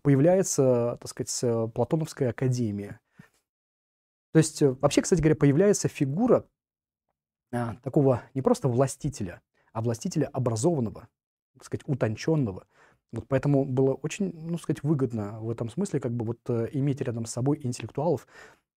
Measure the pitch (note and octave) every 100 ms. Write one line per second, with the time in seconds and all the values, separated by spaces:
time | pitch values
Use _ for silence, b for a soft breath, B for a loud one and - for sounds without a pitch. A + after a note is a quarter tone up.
0 | C#3+ C3+ D#3 F#3 F#3 - C3 A#2+ A#2 -
1 | A#2 - B2+ - B2 A2+ A2+ A#2+ A#2 E3
2 | D#3 - C3 - C3 B2 A#2 G2+ G2+ A2+
3 | _ b b b _ _ _ _ _ _
4 | _ _ _ D#3+ D3+ - D3 C3 C#3+ -
5 | - F3+ D3+ D3+ C#3+ C#3 G3+ F#3+ D3 -
6 | C#3 D3+ A#3+ D3 - _ _ _ _ _
7 | _ _ _ _ _ A#2+ A#2+ - - D#3
8 | C3+ A#2+ - C3+ C3+ B3 C#3 A#2+ C3+ -
9 | D3 - F#2+ D#2+ _ _ _ A2 A2+ A#2
10 | F#3+ E3+ C#3 - B2 A2+ C#3 D#3 A2 F2
11 | - _ _ _ _ _ - A#2+ - C3+
12 | A2+ G#2+ - D#3+ A#2+ F#2 - b b b
13 | _ A2 A2+ C3+ C#3+ C#3 C#3 C3 C3+ C3+
14 | D#3 - F#3+ E3+ D#3+ E3+ - D3+ C#3 D#3
15 | C3 A#2 G2+ A2 A2 A#2 A#2 C3+ G3 D3
16 | B2 A#2+ A2 A#2 - A#2+ A2+ C3+ C#3+ C#3
17 | B2+ A#2 A2+ - B2+ D3+ B2 B2 A2+ -
18 | D#3+ C3+ - B B B _